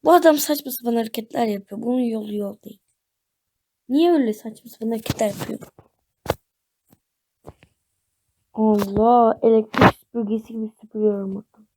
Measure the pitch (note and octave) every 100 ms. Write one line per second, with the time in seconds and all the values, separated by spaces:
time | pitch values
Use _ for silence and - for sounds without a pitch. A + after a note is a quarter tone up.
0 | D4+ F4 E4 D4+ - D4 D4 B3+ A#3+ A#3
1 | A3 - A3+ - A3+ G3+ G3 G3+ A#3 B3+
2 | A#3+ A3 G#3 G#3 G3+ G3+ - - _ _
3 | _ _ _ _ _ _ _ _ _ C4
4 | E4+ E4 A#3+ G#3+ A3+ A3 A#3+ - A3+ A3+
5 | - - G#3+ G3+ - - - _ _ _
6 | _ _ - - _ _ _ _ _ _
7 | _ _ _ _ - _ _ _ _ _
8 | _ _ _ _ _ - A3 G#3 G3 G3+
9 | A3 B3 A3+ - A3+ A3+ G#3+ - - -
10 | _ A#3 G#3 A3 A3 A3+ G#3+ _ G#3+ A3
11 | G#3+ G3+ G3 G3 G#3+ _ G#3+